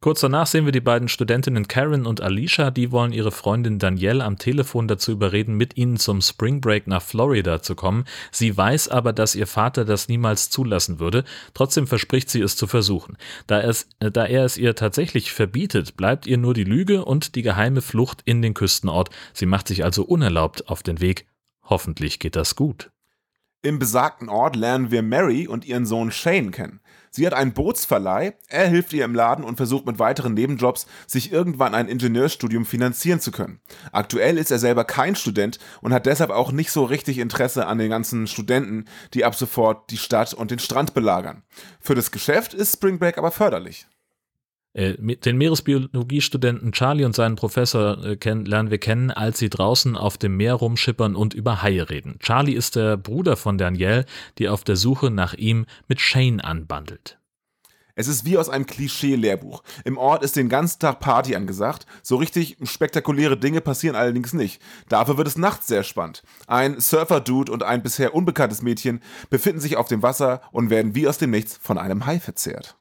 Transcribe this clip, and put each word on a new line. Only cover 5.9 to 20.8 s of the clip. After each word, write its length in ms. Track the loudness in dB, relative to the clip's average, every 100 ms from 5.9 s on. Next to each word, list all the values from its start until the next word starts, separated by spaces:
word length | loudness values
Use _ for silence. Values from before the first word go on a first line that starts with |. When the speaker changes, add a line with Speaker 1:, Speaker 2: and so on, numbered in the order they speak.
| 2
Speaker 1:
zum 240 | 0 2
Spring 400 | 0 0 0 2
Break 260 | 2 2 2
nach 140 | -2
Florida 640 | -2 0 2 2 2 0
zu 120 | -2
kommen. 300 | -4 0 0 -2 -8 -10
Sie 240 | 0 0
weiß 360 | 2 2 2 2
aber, 240 | 0 0
dass 200 | 0 0
ihr 120 | 0 -2
Vater 400 | 0 0 0 0
das 200 | 0 0
niemals 420 | 0 0 0 -2
zulassen 480 | -2 0 0 -2 -2
würde. 260 | 0 0 -2 -10 -20
Trotzdem 320 | -2 0 2 0
verspricht 420 | 0 0 -2 0
sie, 140 | 0
es 120 | 0
zu 120 | 0 0
versuchen. 500 | 0 2 -2 -4 -18 -16 -18 0
Da 160 | 0
es, 260 | 2 -2 -4 _
äh, 100 | -2
da 160 | 0 2
er 180 | 2
es 140 | 2 2
ihr 160 | 0
tatsächlich 580 | 2 0 0 0 -2 -4
verbietet, 640 | -2 0 0 0 0 -2 -2
bleibt 300 | 0 0 0
ihr 100 | 0
nur 160 | 2
die 120 | 2
Lüge 420 | 2 2 2 0 2
und 280 | 0 0
die 60 | -4
geheime 400 | -2 2 2 0
Flucht 400 | 0 0 0 -2 0
in 160 | 2
den 100 | 2
Küstenort. 560 | 0 0 0 0 0 -2 -4 -18
Sie 140 | -2 2
macht 220 | 2 0
sich 160 | -2
also 200 | 0 0
unerlaubt 640 | 2 2 4 2 0 -2 -8
auf 140 | -6